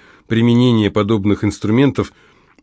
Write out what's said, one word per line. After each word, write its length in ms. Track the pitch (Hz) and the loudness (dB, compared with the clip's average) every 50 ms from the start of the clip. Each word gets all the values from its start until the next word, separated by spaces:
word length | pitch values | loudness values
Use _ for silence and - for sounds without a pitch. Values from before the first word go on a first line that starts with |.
| - - - _ _ | -20 -20 -20 _ _
применения 640 | - 113 113 117 120 120 120 123 127 117 110 104 98 | -4 -2 0 2 2 2 2 2 2 2 2 0 0
подобных 540 | - 107 104 101 113 107 98 104 98 - - | 0 -2 -2 0 -2 -2 0 -2 -2 -2 -2
инструментов 680 | 101 - - - 101 110 127 143 - 90 - 95 - - _ _ _ _ _ _ _ _ _ | -4 -4 -4 -4 -2 0 2 2 0 0 -2 -6 -6 -8 _ _ _ _ _ _ _ _ _